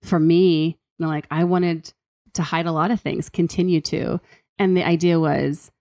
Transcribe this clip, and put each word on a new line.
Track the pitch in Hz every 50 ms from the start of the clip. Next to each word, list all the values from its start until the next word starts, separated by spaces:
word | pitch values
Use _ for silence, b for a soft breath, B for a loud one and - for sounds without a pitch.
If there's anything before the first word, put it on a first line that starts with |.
For | - - 190 170
me, | 156 160 165 170 185 185 170 156 156 165 165 _ _ _ _ _
you | 165
know, | 160
like, | 156 - - _
I | 147 156 175
wanted | 175 180 180 180 175 165 160 160 - _ _ _ _ _ _ _ _ _
to | -
hide | 165 - - 254 165
a | 170
lot | 165 156 160 196
of | 240 202
things, | _ 143 147 - 156 -
continue | - - 175 165 - - 175 185 175 160
to. | - - - - - - - 170 b b b b b b _ -
And | 202 185 185
the | 180 -
idea | - 175 160 170 175 170 165
was | 160 156 143 135 139 139 147 175 - - _ _